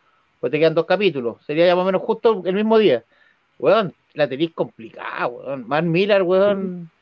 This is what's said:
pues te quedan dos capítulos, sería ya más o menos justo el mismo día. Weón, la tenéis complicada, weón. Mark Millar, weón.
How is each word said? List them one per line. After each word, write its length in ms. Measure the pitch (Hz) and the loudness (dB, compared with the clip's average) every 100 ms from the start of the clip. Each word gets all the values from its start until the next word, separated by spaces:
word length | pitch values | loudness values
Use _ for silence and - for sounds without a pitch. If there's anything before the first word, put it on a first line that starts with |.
| _ _ _ _ | _ _ _ _
pues 100 | 135 | -4
te 80 | 147 | 2
quedan 160 | 160 | 2
dos 120 | 160 160 | 2 0
capítulos, 500 | 185 202 139 117 101 - | 0 0 -2 -6 -8 -6
sería 200 | 151 175 | 0 2
ya 80 | 180 | 2
más 60 | |
o 40 | 185 | 0
menos 160 | 190 | -2
justo 400 | - 220 220 208 175 | -2 0 0 0 -2
el 80 | |
mismo 240 | 190 220 220 | -2 2 4
día. 260 | 208 120 - _ _ _ _ - | 4 2 -2 _ _ _ _ -4
Weón, 320 | 139 208 190 - _ | 2 2 0 -6 _
la 140 | - 143 | -4 -4
tenéis 240 | 131 165 | -2 -4
complicada, 720 | - 143 - 113 - - - 160 | -4 -8 -8 -20 -14 -12 -6 -6
weón. 400 | 120 - 135 113 | -8 -10 -10 -4
Mark 180 | 143 | -2
Millar, 380 | 170 165 202 202 | 0 0 2 2
weón. 680 | 175 185 202 196 190 180 165 _ | 2 2 2 0 -4 -10 -14 _